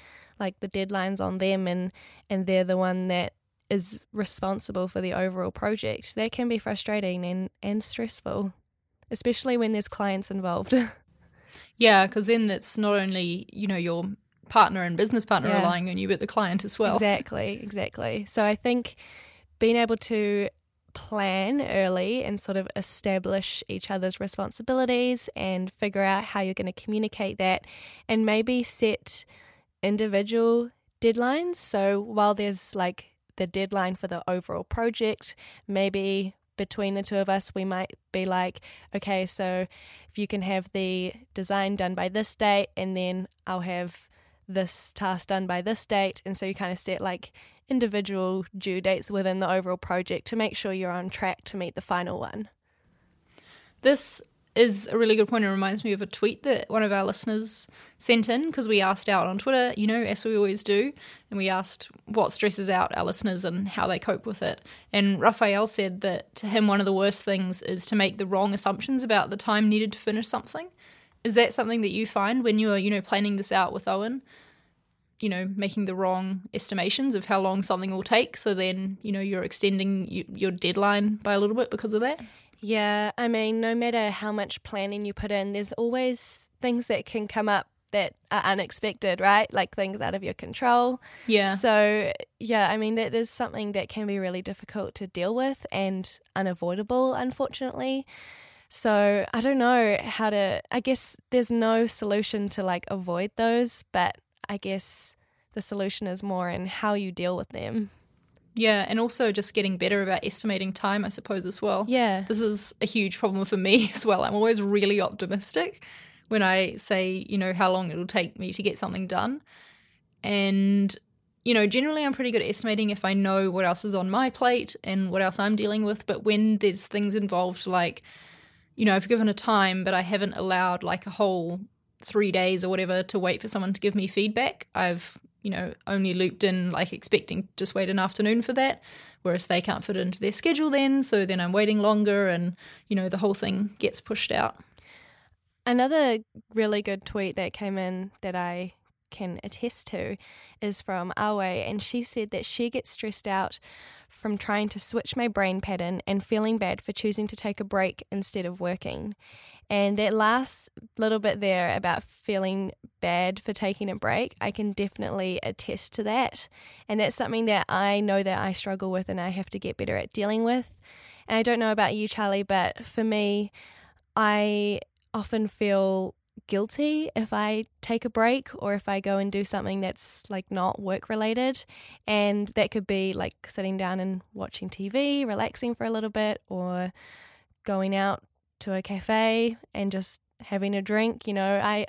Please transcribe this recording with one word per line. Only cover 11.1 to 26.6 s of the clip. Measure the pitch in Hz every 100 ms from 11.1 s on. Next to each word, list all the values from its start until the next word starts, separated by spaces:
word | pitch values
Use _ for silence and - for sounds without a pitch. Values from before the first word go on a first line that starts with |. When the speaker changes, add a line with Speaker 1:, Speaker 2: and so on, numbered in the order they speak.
| _ _ _ - - - -
Speaker 2:
Yeah, | 226 196 190
'cause | 214 208
then | 233 214
it's | 190 - -
not | 208
only, | 202 190 185 175 175 -
you | - 202
know, | 185
your | 175 170 185 202 _ _ -
partner | - 196 190
and | 175 165
business | 214 233
partner | - 202 -
Speaker 1:
Yeah. | 202
Speaker 2:
relying | 180 175 185
on | 180
you, | 190
but | 196
the | 202
client | - 190 185
as | 202 -
well. | 208
Speaker 1:
Exactly, | 202 208 202 - - - 214
exactly. | 208 202 - - 117 208 202
So | -
I | 214
think | 214 247 247 233 - - - - - _ -
being | 226 233
able | 226 226
to | - 220 208 202 202 - _ _ _
plan | - - 214 196 190 196 285
early | - 196 185 185 190 254
and | - 202
sort | - 196
of | 190 -
establish | - - 208 190 190 196 - - -
each | 190 -
other's | 196 185 -
responsibilities | 196 - 190 - 233 254 247 247 247 247 -
and | - 190 185 185
figure | - 208 196
out | 196 190
how | 214 202
you're | 190
gonna | 190